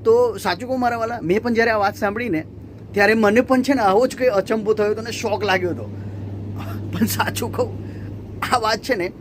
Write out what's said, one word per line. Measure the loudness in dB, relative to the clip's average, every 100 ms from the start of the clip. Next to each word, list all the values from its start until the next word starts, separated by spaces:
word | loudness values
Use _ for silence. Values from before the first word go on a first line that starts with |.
તો | 6 6 4 0
સાચું | -4 -4 -2
કહું | 0
મારા | 0 0
વાલા, | -4 -4
મેં | 0 0
પણ | 2
જ્યારે | 2 2
આ | 2
વાત | 0 0
સાંભળીને | -4 -2 -2 -4 -4 -16 -16 -16 -4
ત્યારે | 4 4
મને | 6 6 4
પણ | 4 2
છે | 4
ને | 2
આવો | 4 4 2
જ | 2
કંઈ | 2
અચંબો | 2 0 -2 0
થયો | 2 2
હતો | 0
ને | -6
શોક | -6 -4 -2
લાગ્યો | 0 2 0
હતો. | -4 -8 -10 -10 -10 -10 -10 -8 -8 -8 -8 -6
પણ | -2 0
સાચું | 0 -2 -2 -4
કહું, | -2 -4 -4 -10 -10 -10 -12 -12 -8 0
આ | 0
વાત | 2 -2
છે | 0
ને | -2 -2 -6